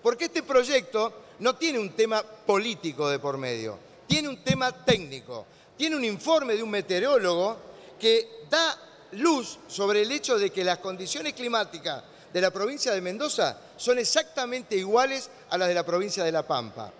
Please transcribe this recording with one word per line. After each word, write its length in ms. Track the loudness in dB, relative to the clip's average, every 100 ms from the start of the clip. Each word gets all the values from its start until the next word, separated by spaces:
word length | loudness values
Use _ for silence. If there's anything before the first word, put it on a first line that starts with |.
Porque 260 | 2 0 -2
este 180 | -4
proyecto 680 | 4 4 4 0 0 0 0 -4 -20 -2
no 160 | -2 0
tiene 240 | 0 0
un 100 | -4
tema 320 | 0 2 2
político 880 | -2 -8 2 2 2 -4 -6 -2 0
de 80 | 0
por 180 | -2 -4
medio, 400 | -4 -4 -6 -10 -16 -20 0
tiene 220 | 0 0
un 160 | -8
tema 400 | -2 0 0 -2
técnico, 600 | 2 2 0 -14 -12 -12 -12 -20 -20 -4
tiene 200 | -2 0
un 80 |
informe 500 | -2 -2 2 2 4
de 80 | -2
un 80 | 0
meteorólogo 880 | -4 0 0 4 4 4 2 0 -2 -12 -20 -20 0
que 460 | 4 4 2 -14 -2
da 300 | 0 0 -2 -12 -20 -16
luz 440 | 0 2 2 -2 -12 -12
sobre 360 | -2 2 2
el 100 | 2
hecho 260 | -2 0 0
de 120 | 0
que 120 | 0
las 160 | -2 -2
condiciones 540 | -4 -8 -8 -6 -6
climáticas 720 | -6 -2 -2 -2 -6 -8 -8 -12 -20 -6
de 80 | 2
la 120 | 2
provincia 400 | 2 -4 -2 -2
de 80 | -2
Mendoza 580 | -2 -4 -4 0 0 -2 -16 -8
son 220 | 0 0
exactamente 760 | 2 0 -2 -6 -4 -6 -2 -2
iguales 520 | 2 4 4 0 -8 -18 -6
a 80 | 0
las 80 | 2
de 80 |
la 100 | 2
provincia 380 | 0 0 0 0
de 80 | 0
La 160 | 0 0
Pampa. 460 | -2 -4 -12 -14